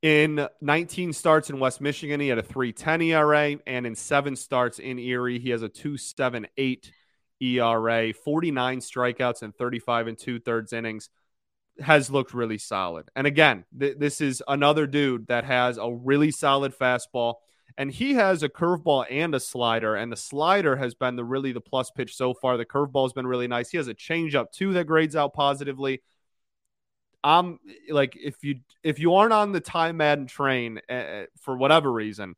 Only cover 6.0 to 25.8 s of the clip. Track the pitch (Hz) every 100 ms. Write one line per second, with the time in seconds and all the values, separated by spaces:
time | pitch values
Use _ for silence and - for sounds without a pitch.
6 | - - 131 120 107 - 135 127 - _
7 | _ _ _ _ 127 123 117 113 113 117
8 | 113 110 - 151 170 135 127 127 - -
9 | 123 120 127 120 107 - 123 120 - 117
10 | 113 113 - 120 117 117 110 117 113 107
11 | - _ _ _ _ _ _ - 143 151
12 | 131 135 127 123 117 107 - 101 92 82
13 | - - 139 143 151 104 87 - 139 139
14 | 143 - 143 127 - 139 143 156 147 143
15 | 143 123 110 120 127 127 123 117 113 120
16 | 127 143 151 - 147 139 139 - 127 123
17 | - 127 117 113 _ _ _ - 139 151
18 | 254 269 196 180 147 - 170 175 160 139
19 | 120 135 170 139 - 127 120 113 110 107
20 | 117 113 - 139 160 196 165 131 127 -
21 | 131 123 120 131 135 120 - 131 123 -
22 | 117 - 127 123 127 123 117 139 143 135
23 | 131 127 127 127 123 120 120 175 131 110
24 | - 165 160 143 117 - 190 180 156 160
25 | 160 156 143 147 143 139 139 135